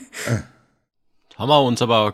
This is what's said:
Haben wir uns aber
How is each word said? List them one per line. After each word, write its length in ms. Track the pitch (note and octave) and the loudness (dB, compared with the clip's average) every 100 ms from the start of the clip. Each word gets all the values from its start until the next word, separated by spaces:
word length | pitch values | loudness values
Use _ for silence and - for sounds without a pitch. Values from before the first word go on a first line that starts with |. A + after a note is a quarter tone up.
| - - - A2 - _ _ _ _ _ _ _ _ - | -6 -12 -6 -6 -6 _ _ _ _ _ _ _ _ -10
Haben 140 | A#2+ | 0
wir 140 | D3 | 2
uns 180 | C3 A#2 | 2 0
aber 300 | A#2 A2+ G#2 | 0 2 0